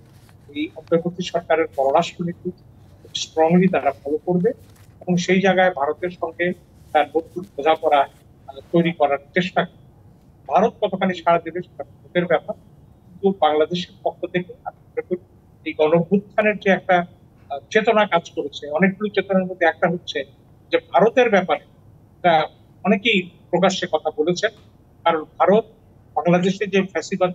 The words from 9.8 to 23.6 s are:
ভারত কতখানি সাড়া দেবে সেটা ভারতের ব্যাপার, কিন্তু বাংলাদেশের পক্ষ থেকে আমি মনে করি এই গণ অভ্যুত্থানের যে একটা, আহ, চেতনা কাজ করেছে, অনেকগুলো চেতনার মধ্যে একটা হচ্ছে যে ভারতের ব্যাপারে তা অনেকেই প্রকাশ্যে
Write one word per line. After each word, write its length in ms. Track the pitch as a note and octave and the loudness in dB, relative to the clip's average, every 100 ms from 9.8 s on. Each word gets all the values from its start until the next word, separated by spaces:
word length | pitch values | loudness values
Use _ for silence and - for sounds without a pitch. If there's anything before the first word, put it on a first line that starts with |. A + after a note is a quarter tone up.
| - - - - _ _ - | -20 -20 -20 -20 _ _ -2
ভারত 200 | D3+ A3+ - | 0 0 0
কতখানি 320 | G3+ F#3+ F#3+ | -4 -2 -4
সাড়া 260 | F3+ - E3+ | -2 0 0
দেবে 220 | E3 E3+ | 0 -10
সেটা 220 | F3 - | -12 -14
ভারতের 420 | C#3 - - F3 F3 | -18 -20 -6 -4 0
ব্যাপার, 300 | D3+ - G#3+ | -2 -2 -14
কিন্তু 840 | - - - _ _ - G3 F#3+ | -18 -20 -20 _ _ -4 -2 2
বাংলাদেশের 560 | D3+ D3+ D#3 F3 F3+ - | 0 2 0 -2 -8 -8
পক্ষ 220 | E3+ - F3+ | -8 -8 -6
থেকে 200 | F3+ F3+ - - | -6 -8 -12 -16
আমি 120 | - _ | -18 _
মনে 140 | - | -12
করি 320 | - F#3 - _ _ _ D#3+ | -8 -8 -10 _ _ _ -8
এই 80 | |
গণ 200 | D#3 D#3 | -2 2
অভ্যুত্থানের 640 | E3+ E3+ G3+ - - G#3+ G#3 | 2 2 -2 -2 -4 -2 -2
যে 120 | G3 | 0
একটা, 360 | F3 - F3+ F3 - _ _ - | -2 0 0 -2 -10 _ _ -14
আহ, 100 | C#3+ - | -14 -2
চেতনা 340 | A3 A3 G#3+ G#3 | 0 2 2 2
কাজ 240 | E3+ - | 0 -4
করেছে, 380 | - D3 - C#3+ | -8 -8 -8 -6
অনেকগুলো 420 | D3+ F#3+ F#3+ G#3+ | 0 0 0 -4
চেতনার 360 | G3+ G3 F#3+ F#3 | -2 0 0 -2
মধ্যে 200 | F#3 E3 | -2 -2
একটা 240 | - E3+ | 0 -2
হচ্ছে 340 | F3 - D3 C3 - _ _ - | -4 -8 -10 -10 -16 _ _ -4
যে 60 | E3 | -4
ভারতের 520 | - D#3+ G#3 A#3 A#3+ | 0 2 2 4 2
ব্যাপারে 300 | G3 F3+ - - _ - - _ _ | 2 0 -4 -6 _ -20 -20 _ _
তা 260 | F3 D#3+ D3+ - _ - | 2 2 0 -8 _ -6
অনেকেই 460 | F#3 G3+ A#3 G3+ F3 - _ | -2 0 0 0 -2 -10 _
প্রকাশ্যে 380 | F3 | 0